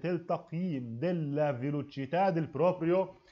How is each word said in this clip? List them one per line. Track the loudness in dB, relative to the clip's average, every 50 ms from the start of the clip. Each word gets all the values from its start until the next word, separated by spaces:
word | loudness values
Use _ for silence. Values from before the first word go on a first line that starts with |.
| 0
التقييم، | -2 -2 -2 0 -2 -2 -2 -2 -6 -4 -4 -2 -2 -2 -4 -4 -6 -6 -2
della | -2 0 0 0 -2 -2 0 2 2 2 0
velocità | 0 -2 -2 -2 -2 -4 -6 -6 -8 -6 -2 2 2 2 4
del | 2 2 -2 -2
proprio | 0 2 2 2 2 2 2 2 4 4 2 0 -4 -18 _ -20